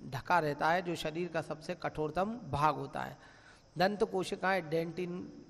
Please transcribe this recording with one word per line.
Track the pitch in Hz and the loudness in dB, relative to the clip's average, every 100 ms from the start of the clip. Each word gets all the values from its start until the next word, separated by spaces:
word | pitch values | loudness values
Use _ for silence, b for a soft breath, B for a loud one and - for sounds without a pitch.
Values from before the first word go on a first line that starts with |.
| - | -8
ढका | 127 - 175 | -8 2 4
रहता | 151 143 156 | 4 2 2
है | 175 | 2
जो | 180 165 | 2 -2
शरीर | 165 156 175 | -2 -2 -2
का | 165 | -2
सबसे | 151 151 - 175 | -4 -8 -6 -4
कठोरतम | 156 - 156 151 196 240 175 | -4 -2 -2 0 0 -2 -4
भाग | 139 151 139 | 4 4 4
होता | 139 - | -4 -6
है। | 131 135 B B B B B - | -6 -8 B B B B B 2
दंत | 185 202 | 2 4
कोशिकाएं | 208 190 180 190 185 190 156 | 2 2 -2 0 2 2 2
डेंटिन | 160 165 160 180 175 196 - - | 0 0 -2 -4 -4 -8 -14 -10